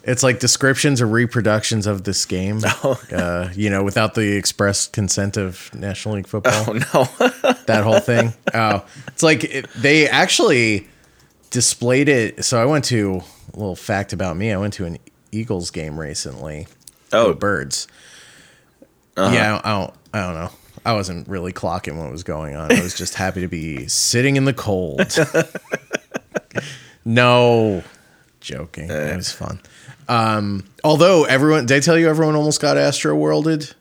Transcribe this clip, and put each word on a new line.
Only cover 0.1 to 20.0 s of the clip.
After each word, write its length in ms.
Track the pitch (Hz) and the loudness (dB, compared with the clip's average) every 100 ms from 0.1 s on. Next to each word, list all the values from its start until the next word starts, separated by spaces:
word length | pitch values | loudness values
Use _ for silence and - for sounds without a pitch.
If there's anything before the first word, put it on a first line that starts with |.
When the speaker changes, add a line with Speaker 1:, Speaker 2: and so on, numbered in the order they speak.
| 123 | 0
Speaker 1:
like 160 | 131 113 | 2 2
descriptions 640 | 123 - 135 131 147 135 | 0 2 2 2 0 2
or 40 | 113 | 2
reproductions 760 | 113 120 123 104 107 - 113 101 | 2 0 0 2 0 0 -2 -2
of 160 | 98 | -2
this 200 | 98 95 - | -4 -4 -4
game, 340 | 92 95 107 | -4 -2 -2
Speaker 2:
<laughs> 220 | 107 107 | -2 -2
Oh. 160 | 143 123 - | -2 -4 -4
Speaker 1:
uh, 380 | 90 87 87 90 92 | -4 -2 -4 -4 -2
you 140 | 104 | 0
know, 120 | 98 | 0
without 320 | 98 104 110 | 0 0 0
the 220 | - 104 101 | 0 0 0
express 500 | - - 101 98 - | -2 0 0 0 -4
consent 500 | - 98 - 101 107 | -2 -2 0 -2 -2
of 320 | 95 90 - | -6 -8 -16
National 400 | 113 98 95 110 | -10 -8 -8 -6
League 140 | 104 92 | -8 -6
Football. 360 | 110 - 104 110 | -2 0 0 0
Speaker 2:
Oh, 40 | 107 - 151 127 - | -4 0 2 2 2
no. 340 | 254 - 269 254 | 0 2 -2 0
<laughs> 100 | - | 0
Speaker 1:
That 160 | 110 | 2
whole 160 | 107 110 | 4 2
thing. 340 | - 117 113 - - | 4 2 0 -2 -4
Oh, 300 | 113 110 101 - - - | 0 0 0 -4 -20 -16
it's 160 | - | 0
like, 180 | 160 151 | 2 2
it, 240 | 160 135 - 120 | -2 -6 -10 0
they 320 | 135 156 143 | 4 4 4
actually 760 | 131 185 - 233 131 113 101 - _ _ _ _ _ _ | 4 2 4 4 4 2 0 -4 _ _ _ _ _ _
displayed 580 | 127 - - 120 131 147 | -2 -2 0 2 4 4
it. 360 | 135 107 - | 4 2 -2
So 180 | - 131 | -2 2
I 40 | 139 | 2
went 180 | 151 127 | 2 0
to, 340 | 120 101 92 - - - | 0 0 -2 -8 -20 -18
a 60 | 92 | -10
little 160 | 104 | -8
fact 380 | 90 - 98 98 | -8 -4 -4 -4
about 240 | 87 92 85 | -4 -4 -4
me, 160 | 110 | -2
I 40 | 98 | -2
went 160 | 104 | -4
to 100 | - | -4
an 140 | 87 85 _ _ _ | -8 -8 _ _ _
Eagles 400 | 107 117 95 87 | -10 -4 -6 -6
game 260 | 85 78 76 | -8 -10 -8
recently. 680 | 76 76 - 64 73 76 - _ - _ _ | -8 -8 -10 -12 -12 -12 -14 _ -20 _ _
Speaker 2:
Oh. 200 | 110 113 | 2 2
Speaker 1:
Go 20 | |
Birds. 540 | 85 101 92 69 - - _ - - - - - _ _ _ - _ _ - | 2 -2 -2 -4 -8 -10 _ -20 -20 -20 -20 -20 _ _ _ -20 _ _ -2
Speaker 2:
Uh-huh. 180 | 95 | 2
Speaker 1:
Yeah, 260 | 117 107 104 | 4 2 0
I 160 | - 104 | -2 -2
don't, 140 | 92 - | -4 -10